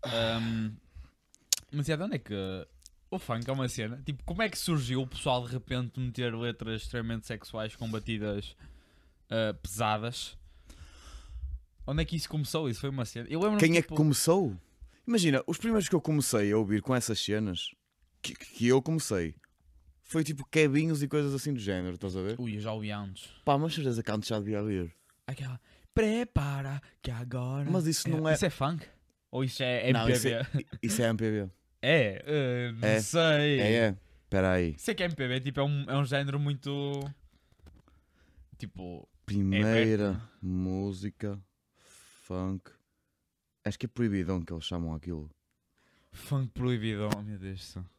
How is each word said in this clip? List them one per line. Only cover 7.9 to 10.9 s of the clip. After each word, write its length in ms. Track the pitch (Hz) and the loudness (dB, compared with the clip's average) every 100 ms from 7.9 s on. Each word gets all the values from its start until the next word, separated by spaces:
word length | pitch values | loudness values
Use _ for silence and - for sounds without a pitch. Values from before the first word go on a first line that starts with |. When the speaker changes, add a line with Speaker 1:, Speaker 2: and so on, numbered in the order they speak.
| 110 113 110 104 101 - - - - _ _ _ _ _ | -6 -4 -4 -2 -4 -6 -14 -20 -20 _ _ _ _ _
Speaker 1:
ah, 220 | 113 110 92 | -2 0 -2
pesadas? 760 | - 101 110 107 113 127 - - - - - - - | -8 -2 0 0 -2 -6 -12 -14 -20 -20 -20 -20 -20